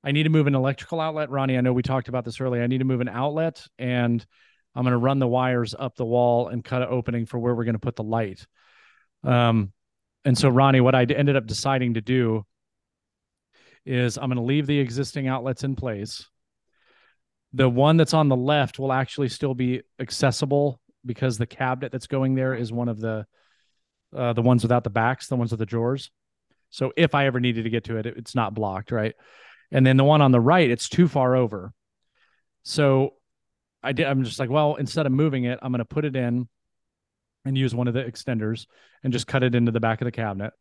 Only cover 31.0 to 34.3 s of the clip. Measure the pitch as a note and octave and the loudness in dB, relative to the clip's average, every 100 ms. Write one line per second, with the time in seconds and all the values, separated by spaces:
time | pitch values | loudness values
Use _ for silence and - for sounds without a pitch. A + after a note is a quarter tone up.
31 | F3 D3 B2+ B2+ A#2+ G2+ F#2 - _ _ | 2 4 2 2 0 -4 -12 -18 _ _
32 | _ _ _ _ _ _ - - C#3+ C3+ | _ _ _ _ _ _ -8 2 4 4
33 | C#3 _ _ _ _ _ _ _ B2 C3+ | 2 _ _ _ _ _ _ _ -6 -2
34 | D3+ C3+ A#2+ | 0 0 -2